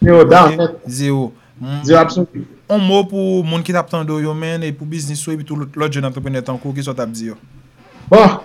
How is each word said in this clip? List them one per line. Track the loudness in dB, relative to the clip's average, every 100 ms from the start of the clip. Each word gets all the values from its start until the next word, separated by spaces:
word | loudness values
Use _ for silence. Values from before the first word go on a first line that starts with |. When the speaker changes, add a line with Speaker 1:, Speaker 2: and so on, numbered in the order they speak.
Speaker 1:
Yo, | 6 8 8
da, | 8 6
Speaker 2:
Ok? |
Speaker 1:
an | 4 -2
fèt. | -4 -12 -4
Speaker 2:
Zewo. | -2 -2 -4 -10 _ -14
Mm. | -10 -6 4
Speaker 1:
Zewo | 4
absolu. | 4 0 -6 -8 -16 _ -4
Speaker 2:
On | 0
mo | 2 2 0
pou | -4 -2 -2
moun | -2 -4
ki | -2
t | -2
ap | -2
tande | -4 -4 -4
yo, | -4 -4
men, | -6 -6 -6
e | -8
pou |
biznis | -10 -8 -8 -8
yo, | -8
e | -8
pi | -8
tout | -8
lòt, | -8 -4
lòt | -4 -2
jèn | -6
antreprenè | -6 -6 -6
tankou | -6 -8 -8 -8
ki |
sot | -8 -6
ap | -8 -8
di | -12
yo. | -14 _ -20 _ _ _ -20 2
Speaker 1:
Bon, | 4 4 2